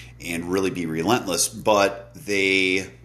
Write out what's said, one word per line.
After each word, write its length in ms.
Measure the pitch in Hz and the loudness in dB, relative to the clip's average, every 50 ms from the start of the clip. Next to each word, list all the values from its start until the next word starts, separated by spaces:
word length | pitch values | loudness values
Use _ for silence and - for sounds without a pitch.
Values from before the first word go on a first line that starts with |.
| - - - - | -18 -20 -20 -14
and 300 | - 85 85 85 85 87 | -10 -8 -8 -6 -4 -2
really 180 | 90 98 95 95 | 0 0 0 0
be 160 | 82 90 85 | -2 -4 -4
relentless, 640 | 80 80 80 80 92 117 123 82 95 87 85 - - | -4 -4 -2 0 2 2 0 0 -2 -2 -2 -2 -4
but 680 | - 110 - 110 107 101 98 98 - - - - - | -4 -2 0 2 4 4 4 4 0 -4 -10 -16 -20
they 760 | - - 98 101 98 98 98 95 95 95 95 92 95 92 90 - - - | -16 -6 -2 0 2 2 4 4 4 4 2 2 0 -2 -4 -10 -18 -18